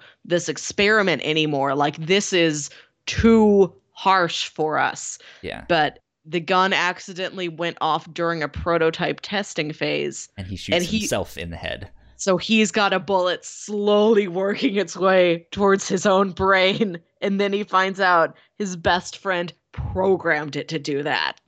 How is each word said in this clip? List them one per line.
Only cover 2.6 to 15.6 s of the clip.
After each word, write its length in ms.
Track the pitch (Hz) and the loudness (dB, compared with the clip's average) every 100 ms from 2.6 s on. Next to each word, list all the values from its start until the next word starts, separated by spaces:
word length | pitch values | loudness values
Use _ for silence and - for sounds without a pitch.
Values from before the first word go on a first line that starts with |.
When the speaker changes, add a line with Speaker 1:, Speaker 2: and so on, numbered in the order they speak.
| 143 - _ _ | -8 -16 _ _
Speaker 1:
too 680 | - - 226 226 214 202 175 - _ | -8 2 6 6 6 6 4 0 _
harsh 580 | - 196 190 170 - - | -4 2 2 2 -2 -6
for 280 | - 156 143 | -4 -2 0
us." 400 | 135 - - - - - | -2 -4 -12 -14 -20 -16
Speaker 2:
Yeah. 200 | - 50 - | -12 -10 0
Speaker 1:
But 300 | 165 143 - _ _ | 2 2 -2 _ _
the 140 | 156 170 | -8 -6
gun 320 | 156 185 190 | 0 2 4
accidentally 760 | 160 175 180 - 180 185 190 175 | 2 0 -4 -12 -10 -8 -6 -8
went 300 | 160 170 - | -6 -6 -2
off 300 | 156 156 165 | -2 -2 -4
during 300 | 156 170 165 | -6 -4 -2
a 60 | 147 | -6
prototype 720 | - 175 170 165 165 156 147 | -6 -2 0 0 0 -4 -6
testing 500 | - 202 202 - 151 | -6 -8 -6 -6 -6
phase. 560 | - 151 147 143 139 - - | -4 -4 -4 -4 -8 -16 -14
Speaker 2:
And 80 | 92 | -12
he 80 | 95 | -10
shoots 180 | - | -2
Speaker 1:
And 80 | 175 | -2
he 160 | 180 214 | 0 -4
Speaker 2:
himself 380 | 196 113 87 - | -2 -4 -4 -10
in 140 | 85 | -12
the 40 | 82 | -10
head. 320 | 85 - - - - - | -10 -10 -14 -20 -20 -8
Speaker 1:
So 200 | 196 180 | -2 -2
he's 340 | - 220 214 | 2 2 2
got 220 | 220 196 | 2 0
a 60 | 190 | 0
bullet 460 | 156 190 180 170 | 0 0 0 -4
slowly 840 | - - - 208 202 208 214 208 196 | -8 -16 -8 -2 2 4 6 4 2
working 480 | 175 196 208 247 | -2 -2 0 -2
its 220 | 196 175 175 | 0 -4 0
way 480 | 185 185 180 165 - | 4 6 4 2 -4
towards 360 | 202 | 0